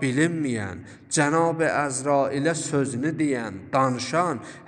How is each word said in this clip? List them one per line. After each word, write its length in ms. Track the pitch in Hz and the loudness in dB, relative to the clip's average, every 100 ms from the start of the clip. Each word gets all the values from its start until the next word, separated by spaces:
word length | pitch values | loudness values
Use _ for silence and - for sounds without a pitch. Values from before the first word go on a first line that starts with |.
bilinməyən, 840 | 135 127 165 165 139 113 98 90 - - - | 0 2 2 0 -2 -2 -4 -10 -14 -20 -4
Cənab-ı 560 | - 143 165 165 160 151 | 0 2 4 2 2 0
Əzrailə 840 | 110 147 127 139 143 123 143 151 151 | 0 -2 -2 2 2 2 2 0 0
sözünü 600 | - 143 123 131 151 156 | 0 0 0 -2 -2 0
deyən, 420 | 151 127 110 95 95 | 0 0 -4 -8 -2
danışan, 720 | 139 131 123 - 160 175 123 - - | 2 2 0 -2 0 0 -2 -8 -12